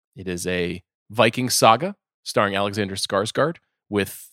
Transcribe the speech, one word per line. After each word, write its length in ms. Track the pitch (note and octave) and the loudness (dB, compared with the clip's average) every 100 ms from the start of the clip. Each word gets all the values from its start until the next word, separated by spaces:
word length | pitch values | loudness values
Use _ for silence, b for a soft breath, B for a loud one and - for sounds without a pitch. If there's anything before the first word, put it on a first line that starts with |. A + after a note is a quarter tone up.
| _ - | _ -14
It 120 | F#2 | -8
is 180 | F2 F2+ | -6 -4
a 360 | F2+ F2 F#2 - _ _ | -2 -4 -6 -14 _ _
Viking 400 | G#2 A#2 B2+ B2+ | 2 2 2 -2
saga 460 | - A#2+ A2+ F3+ G#3 _ _ | 4 6 6 2 -8 _ _
starring 320 | - B2 G2+ G2 | -4 0 0 0
Alexander 400 | G2+ G#2 G2 G2 | -2 -2 -4 -4
Skarsgård 640 | - G2 A2 - C#3+ E3+ _ _ _ | -2 -2 -2 -2 -2 -4 _ _ _
with 400 | G#2 - - - | -2 -2 -6 -20